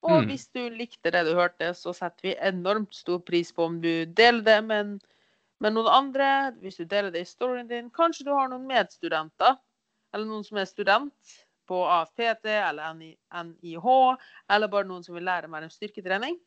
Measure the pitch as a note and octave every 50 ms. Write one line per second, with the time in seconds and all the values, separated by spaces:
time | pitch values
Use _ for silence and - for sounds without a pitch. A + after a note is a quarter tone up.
0 | - E4 E4 D#4+ A#3+ G#3+ C#4 C4+ - _ _ B3+ B3 A#3+ A#3 A3+ A#3+ - - _
1 | _ E3+ E3+ F3+ E3+ D#3 E3 F3 F3 F3 - _ E3 E3+ F3+ - - E3+ F3+ -
2 | F#3 F3 _ _ - F#3+ - - - G3 F#3+ F3+ F3 F#3 G#3 A3 G#3+ - - -
3 | - - F3 F3+ F3 - F3 E3+ F3 - - - E3+ E3 E3+ E3 E3 E3+ E3 E3
4 | E3 E3 E3+ - A3+ A#3+ A#3+ A#3 G#3 A3 A3 G#3+ A3 A3 A3 G#3 G#3 G#3 G3+ G3
5 | _ _ _ _ _ _ _ _ _ _ _ _ - G#3+ A3 A3 A3+ A3+ - B3+
6 | C#4 C#4 C4 C4+ C#4 C#4 C4+ C4+ C#4 C4+ A#3+ G#3 - F#3+ F#3+ - E3+ E3 G3 G#3
7 | G3+ G3 E3+ E3+ F3+ - - _ A#3+ B3+ B3+ B3 A#3+ A3+ A#3+ A#3+ A#3+ B3 _ -
8 | E4 E4+ D#4+ - C4 C#4 C#4+ C#4 C4+ C4 B3+ B3+ C4 C4 C4+ A#3 G3 - - _
9 | - E3 E3 D#3 D#3 D#3+ _ _ F3+ A#3 C4 - _ _ _ _ _ _ _ _
10 | _ _ - G3+ G#3+ A3 A3 G#3+ G#3 - G#3+ G#3 F#3+ F#3 _ - G#3 G3 G3 A#3
11 | C#4+ C#4+ _ _ _ _ - _ _ _ _ _ _ _ F#3 F3+ F3+ D#3 F3+ E3+
12 | D#3+ - _ - A#3 A#3 A3+ A3 _ A3 G#3+ G#3+ G3+ F3 D3 D3 D3+ D#3+ D#3+ E3
13 | D#3+ D#3+ D#3 _ _ _ - F3 E3+ E3+ E3 _ - E3+ D#3+ E3 E3 B3 B3+ C4
14 | C4 B3+ C4 B3+ - - - - _ _ G3 G#3 G#3+ G#3 G3 G3+ G3 F#3+ F#3 F3+
15 | F3 - F3 E3+ F3 F#3 F3+ F3 D#3+ E3 E3 D#3 D#3 E3 - _ G#3 G#3 _ -
16 | F#3 F3+ F#3 G3 A#3 C#4+ F4 F4 _